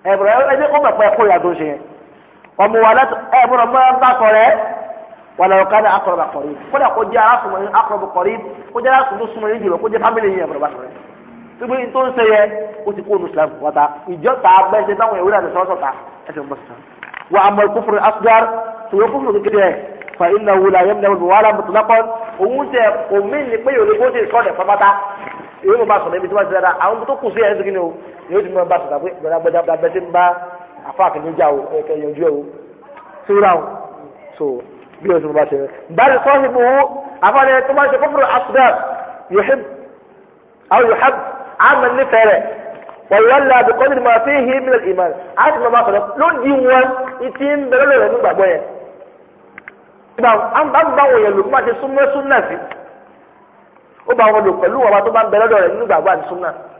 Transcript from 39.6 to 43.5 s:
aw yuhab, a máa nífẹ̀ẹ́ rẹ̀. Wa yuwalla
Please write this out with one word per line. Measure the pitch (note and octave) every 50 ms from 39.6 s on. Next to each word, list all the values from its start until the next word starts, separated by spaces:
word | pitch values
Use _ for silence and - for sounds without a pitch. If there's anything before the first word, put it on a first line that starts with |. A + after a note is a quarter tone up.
| A3 - - - - - - - _ _ - _ - _ _ _ _ _ _ _ _ _
aw | - A3+
yuhab, | B3+ A3+ G#3+ - - C4 C4 - - - - - - - -
a | - F#3+ A#3+ D4
máa | C4+ B3+ B3
nífẹ̀ẹ́ | A#3+ B3+ C4+ C4 - A3+ A3
rẹ̀. | G#3+ F#3+ - - - - - - - - - - - - - -
Wa | - F#3+ G#3
yuwalla | A3 A#3 B3+ C#4+ C#4 C4